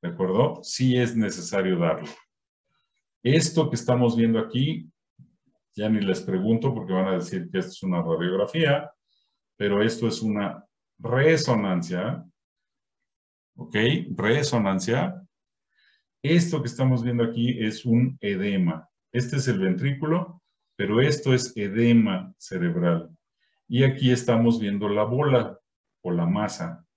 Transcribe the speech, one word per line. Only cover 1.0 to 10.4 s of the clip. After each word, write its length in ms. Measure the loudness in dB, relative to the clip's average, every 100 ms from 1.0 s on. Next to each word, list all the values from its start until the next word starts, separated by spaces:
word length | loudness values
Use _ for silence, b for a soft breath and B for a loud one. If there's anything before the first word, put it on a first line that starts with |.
| 2 0
necesario 600 | -2 -2 -4 -2 0 2
darlo. 300 | 0 -2 -6 -16 _ _ _ _ _ _ _ _ _ _
Esto 480 | 2 2 2 0 0
que 60 | -2
estamos 400 | 0 2 2 4
viendo 240 | 2 2
aquí, 500 | 0 -2 -2 -4 -10 _ _ _ -20 _ _ _ _ -6
ya 140 | 0
ni 100 | 0
les 220 | 0 -2
pregunto 520 | -2 -2 0 0 0
porque 200 | -4 -4
van 140 | -2 0
a 80 | -2
decir 340 | -4 -8 -4
que 80 | -4
esto 120 | -6
es 120 | -8
una 180 | -4 -2
radiografía, 880 | -2 -2 0 0 -2 0 2 0 -2 _ _ _ _ _ _ _
pero 260 | -2 2
esto 240 | 0 0 -4
es 140 | -2
una 420 | -4 -2